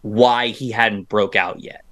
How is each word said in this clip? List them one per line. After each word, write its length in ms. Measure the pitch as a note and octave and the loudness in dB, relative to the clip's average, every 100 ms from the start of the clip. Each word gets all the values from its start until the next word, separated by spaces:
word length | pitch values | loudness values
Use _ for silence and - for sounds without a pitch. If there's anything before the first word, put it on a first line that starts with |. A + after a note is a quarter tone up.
why 460 | G#2 G#2+ B2 A#2+ A#2+ | -4 2 4 4 0
he 220 | A2+ C3 | -4 -4
hadn't 380 | A2+ A2+ G2+ F#2 | 0 0 0 -4
broke 280 | G#2 G2 G2+ | 0 0 0
out 240 | F2+ - | -2 -4
yet. 220 | - - _ | -14 -18 _